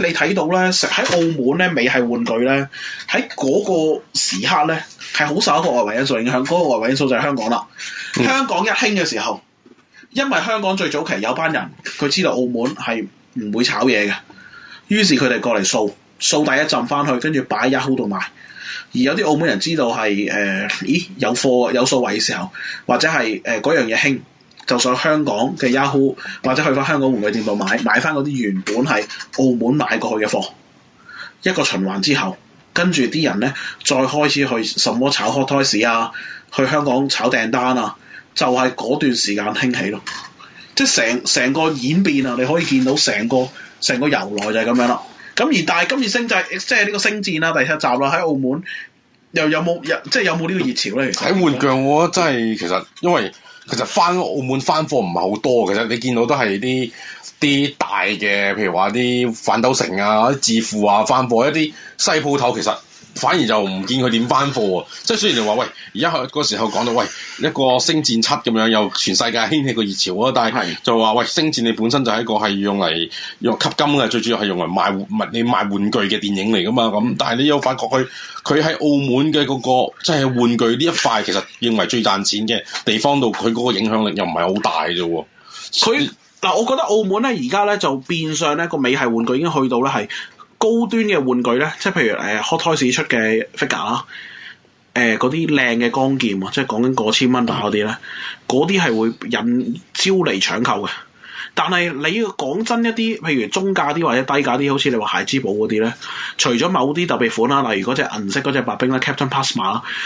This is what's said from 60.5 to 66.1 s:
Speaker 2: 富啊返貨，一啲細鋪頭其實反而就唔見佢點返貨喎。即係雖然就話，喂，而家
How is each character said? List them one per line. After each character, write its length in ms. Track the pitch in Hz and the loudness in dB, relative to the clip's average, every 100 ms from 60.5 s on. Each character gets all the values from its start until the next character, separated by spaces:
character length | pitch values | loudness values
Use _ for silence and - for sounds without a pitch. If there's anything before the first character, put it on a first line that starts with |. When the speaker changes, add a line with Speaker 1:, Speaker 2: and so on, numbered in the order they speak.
| 113 | 0
Speaker 2:
富 240 | 110 107 104 | 0 0 4
啊 180 | 104 | 4
返 240 | 107 127 123 | 4 2 2
貨， 220 | 117 139 | 2 2
一 20 | |
啲 200 | 156 151 - - - | 2 -2 -4 -18 -4
細 240 | - 156 | 0 0
鋪 160 | 147 143 | 0 0
頭 180 | 123 110 | 0 0
其 60 | |
實 120 | 104 110 - - - | -2 -4 -10 -20 -18
反 240 | - 131 175 | -2 0 2
而 60 | 113 | 2
就 140 | 107 | 2
唔 240 | 98 95 98 | 0 -4 -2
見 140 | 131 | 0
佢 100 | 123 | 2
點 180 | 113 120 | 2 2
返 240 | 135 139 | 2 2
貨 80 | 131 | 0
喎。 240 | 104 90 - - | 0 -2 -4 -8
即 100 | - | -2
係 20 | 220 | 0
雖 140 | 202 | 2
然 40 | 120 | 2
就 60 | 104 | 0
話， 80 | |
喂， 120 | 110 - - - | 0 -2 -8 -12
而 60 | 104 | -2
家 100 | 165 | -2